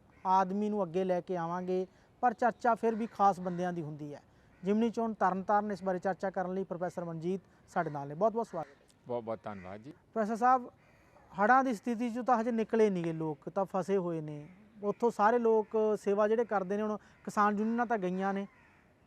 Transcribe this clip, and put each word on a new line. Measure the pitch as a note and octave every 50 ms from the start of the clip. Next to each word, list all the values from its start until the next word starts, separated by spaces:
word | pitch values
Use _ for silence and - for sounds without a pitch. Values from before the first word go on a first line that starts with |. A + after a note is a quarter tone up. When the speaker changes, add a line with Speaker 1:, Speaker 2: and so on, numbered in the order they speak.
| _ _ _ _ -
Speaker 1:
ਆਦਮੀ | F#3+ F#3 F#3+ F#3+ F#3 G3 G#3 G#3+ G#3
ਨੂੰ | G#3 G#3
ਅੱਗੇ | F#3+ E3 D#3 F#3 F#3+
ਲੈ | F#3 F3+ F3
ਕੇ | E3+ - F#3
ਆਵਾਂਗੇ, | E3+ E3 E3 F3 F#3 F3+ F3+ F#3 F#3 F#3 - _ _ _ _ _ _
ਪਰ | B3 B3
ਚਰਚਾ | - - B3 A3+ - - - A#3+ A3+
ਫਿਰ | - A#3 G3+ A3
ਵੀ | G#3 A#3
ਖਾਸ | G#3 - - G3+ G3+ F#3 F3+
ਬੰਦਿਆਂ | F3+ F#3 F3+ E3+ F3+ F3+
ਦੀ | F3 E3+
ਹੁੰਦੀ | D3+ D3 D#3 C#3+ D3+ D3 C#3+
ਹੈ। | - - _ _ _ _ _ _ _ F3
ਜਿਮਣੀ | F#3 G#3 A3 A#3 A#3
ਚੋਣ | - A#3 A3+ A3
ਤਰਨਤਾਰਨ, | G#3+ - G3+ F#3 F#3 F#3+ F3+ - G#3 G#3 G#3 G#3+
ਇਸ | G3+ E3+
ਬਾਰੇ | F#3+ F#3+ F3+ F3+
ਚਰਚਾ | - G3 F3+ - G3 F#3+
ਕਰਨ | F3+ F#3+ F3+ F3+ F#3
ਲਈ | F#3+ F#3+
ਪ੍ਰੋਫੈਸਰ | - F#3 E3 F3+ F3 - F#3 F3
ਮਨਜੀਤ | E3+ E3 D#3+ D#3+ F3 F#3+ F#3 - _ _ _ _ - -
ਸਾਡੇ | F#3+ E3 D#3
ਨਾਲ | D3 C#3+ C#3 C#3+
ਨੇ। | D3
ਬਹੁਤ | D#3+ G3+ A3+
ਬਹੁਤ | G3+ A3+ E3+
ਸਵਾਗਤ | - - E3+ D3 -
ਹੈ। | - _ _ _ _ _ -
Speaker 2:
ਬਹੁਤ | B2+ A#2+ A#2+ A2
ਬਹੁਤ | A2+ A2+ - -
ਧੰਨਵਾਦ | A2 G#2 G2 F2+ F#2 G2 G#2+
ਜੀ। | A2 D3
Speaker 1:
ਪ੍ਰੋਫੈਸਰ | - _ _ _ - A3+ G#3+ G3+ A#3
ਸਾਹਿਬ, | G3 A#3+ B3 C4 B3+ B3 - - _ _ _ _ _ _ _ _ - - - - E3+
ਹੜ੍ਹਾਂ | G3+ A3+ B3+ C4+ C4
ਦੀ | C4+ A3+
ਸਥਿਤੀ | F#3 - B3 A#3 G#3 B3 A#3+
'ਚੋਂ | A3 B3+ A3+
ਤਾਂ | B3 B3 A3
ਹਜੇ | A3 B3
ਨਿਕਲੇ | A3+ A3+ G#3+ - - A3 A3 G#3
ਨਹੀਂ | F#3+ F3 E3
ਗੇ, | E3+
ਲੋਕ | D#3+ D#3+ D#3+ D#3 D3 - - E3+
ਤਾਂ | - G3+ G3 - -
ਫਸੇ | F#3 F3 G3 G3
ਹੋਏ | G3 F3 F3 E3 D#3+
ਨੇ। | D3+ D3+ D3+ D3 D3 E3 F3+ G3 - _ - G#3
ਉੱਥੋਂ | G3+ G3+ G3+ - A#3+ A#3
ਸਾਰੇ | - - G3+ A3 A#3+ A#3+
ਲੋਕ | A3+ A3+ A3+ A3 G#3 - - A3 G#3+ G#3+ G#3 F#3+ -
ਸੇਵਾ | G3+ G3+ G3+ G#3+ G#3
ਜਿਹੜੇ | A3+ A#3 A#3
ਕਰਦੇ | - A3 G3 F#3+ F3+ G3+
ਨੇ, | G3+
ਹੁਣ | G#3+ G#3+ G#3+
ਕਿਸਾਨ | G3+ - - _ _ - - - G#3+ G#3 G#3 G#3+ G3+
ਯੂਨੀਅਨਾਂ | G#3+ A3+ A#3 A#3 A#3+
ਤਾਂ | A3 A#3 G#3
ਗਈਆਂ | F#3 F3+ F#3 F#3 F#3+ G3 G3
ਨੇ, | G3 G3+ - _ _ _ _ _ _ _ _ _ _ _